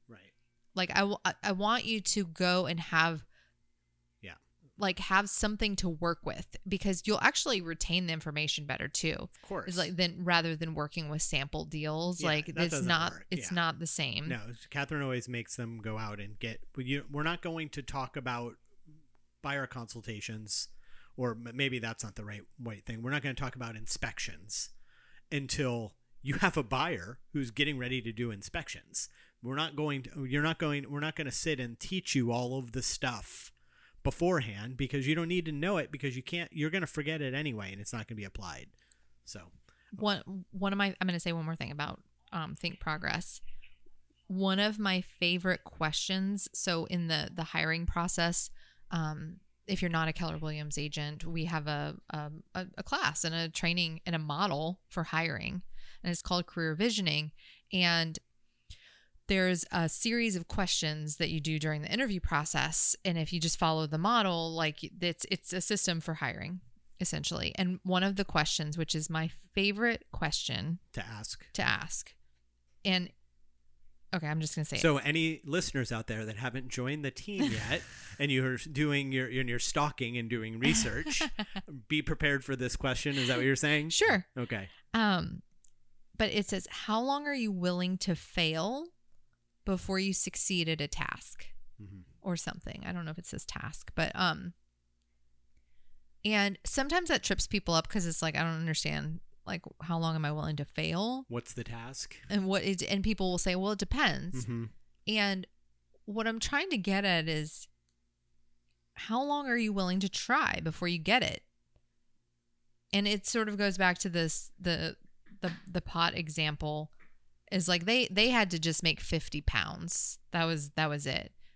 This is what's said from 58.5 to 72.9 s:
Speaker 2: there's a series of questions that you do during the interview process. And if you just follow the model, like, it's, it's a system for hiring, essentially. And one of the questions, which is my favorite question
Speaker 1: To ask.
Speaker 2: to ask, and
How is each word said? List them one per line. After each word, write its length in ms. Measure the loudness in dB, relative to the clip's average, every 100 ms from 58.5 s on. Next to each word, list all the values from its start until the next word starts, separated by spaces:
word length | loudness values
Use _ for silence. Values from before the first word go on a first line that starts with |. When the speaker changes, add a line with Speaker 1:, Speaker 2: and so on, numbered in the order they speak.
| _ -20 -20 -20 -20 _ -14 2
Speaker 2:
there's 380 | 4 4 4 2
a 160 | 2 2
series 480 | 2 2 2 2 0
of 120 | -2
questions 680 | 0 2 2 0 -2 -4 0
that 140 | 0
you 100 | 0
do 180 | 0 0
during 220 | 0 -2
the 80 | -2
interview 280 | 0 0 0
process. 760 | 2 2 2 2 2 4 4 4
And 120 | 2 0
if 160 | 0
you 80 | 0
just 180 | 2 4
follow 280 | 4 4 2
the 100 | 2
model, 540 | 4 4 4 2 0
like, 260 | 0 0 0 -8 -2
it's, 240 | -2 0 -2
it's 220 | -2 0
a 100 | 2
system 380 | 2 4 2 2
for 140 | -2
hiring, 460 | -2 -4 -4 -6 -8 -10 -20 -18 -4
essentially. 540 | -2 -2 -2 -2 -2 0
And 240 | 0 0
one 180 | 2 4
of 140 | 4 2
the 80 |
questions, 520 | 2 2 2 0 -2 -2
which 180 | -2
is 140 | 0 0
my 220 | 0 -2 -4 -6
favorite 500 | 0 2 2 0 0 -4
question 640 | -4 0 0 -2 -2 -2 -4 -4
Speaker 1:
To 120 | -8
ask. 420 | -8 -8 -8 -8 -8
Speaker 2:
to 80 | 0
ask, 500 | 2 2 0 -6 -6 -14 -20 _ _ _ _ -4
and 240 | 2